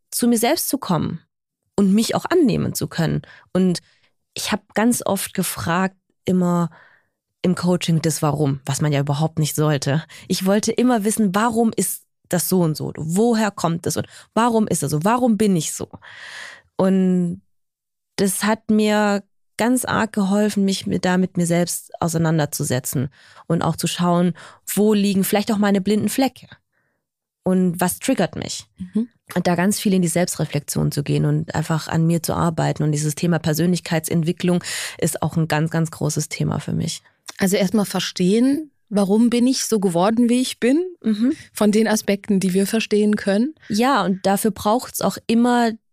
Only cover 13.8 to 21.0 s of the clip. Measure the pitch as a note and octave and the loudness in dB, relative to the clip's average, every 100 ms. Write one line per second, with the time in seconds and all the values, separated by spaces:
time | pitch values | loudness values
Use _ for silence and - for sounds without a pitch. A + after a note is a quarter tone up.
13.8 | - - - - - - A#3+ A3+ G#3+ E3+ | -4 -4 -6 -10 -6 0 2 2 0 -2
14.8 | C#3 D3 F#3 B3 B3 G3+ G#3+ F3+ - - | -2 0 0 2 2 2 4 2 0 -8
15.8 | - - - - - - - - _ - | -10 -14 -20 -20 -18 -18 -18 -20 _ 0
16.8 | F#3+ F#3+ F#3 F3+ F3 F#3+ _ _ _ _ | 2 4 4 2 0 -4 _ _ _ _
17.8 | _ _ _ - G3 - G#3 A3 - G#3+ | _ _ _ -2 -2 0 -2 -2 2 2
18.8 | G#3+ G#3 G#3 G3+ - _ _ - A3+ B3+ | 4 2 2 0 -4 _ _ -4 0 0
19.8 | - F#3 A3 - F#3+ G#3 G#3+ G3+ G3 F#3+ | 0 -2 0 0 0 2 2 2 0 -2
20.8 | G3+ F#3 | -2 -2